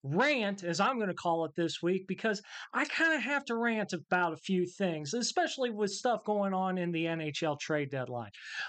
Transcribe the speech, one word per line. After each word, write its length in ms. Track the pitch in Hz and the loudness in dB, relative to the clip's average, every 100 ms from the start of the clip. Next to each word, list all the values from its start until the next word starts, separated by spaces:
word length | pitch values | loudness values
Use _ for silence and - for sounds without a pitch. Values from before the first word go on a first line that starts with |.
rant, 600 | 135 165 277 277 202 196 | 0 2 4 4 0 -2
as 160 | 175 165 | -2 2
I'm 200 | 208 262 | 2 2
gonna 120 | 202 | 0
call 320 | 175 175 165 160 | 0 2 2 2
it 100 | 160 | 0
this 260 | 165 - | 0 2
week, 240 | 170 185 190 | 2 0 0
because 320 | 185 226 202 - - - | -2 0 -2 -6 -14 -6
I 140 | 247 285 | -2 -2
kinda 340 | - 330 311 | 2 2 2
have 260 | 226 285 277 | 0 -2 -2
to 100 | 233 | 0
rant 380 | 233 220 208 | 2 0 -2
about 400 | 175 143 180 175 | -4 0 2 2
a 40 | 156 | -2
few 300 | - 185 175 | 0 2 2
things, 480 | - 190 156 147 233 | 0 -2 0 -2 -2
especially 560 | 233 - 330 - 247 | 0 0 0 0 -4
with 180 | 208 202 | 0 -2
stuff 340 | 202 254 220 | 0 0 0
going 300 | - 208 196 | 0 0 2
on 240 | 190 190 185 | 2 0 0
in 140 | 175 | 0
the 160 | 165 165 | 0 0
N 120 | 165 | -2
H 220 | 156 147 | -4 -2
L 160 | 160 139 | -2 -2
trade 320 | - 156 139 | 0 0 0
deadline, 400 | 135 123 120 107 - - - | -4 -4 -6 -8 -12 -12 -8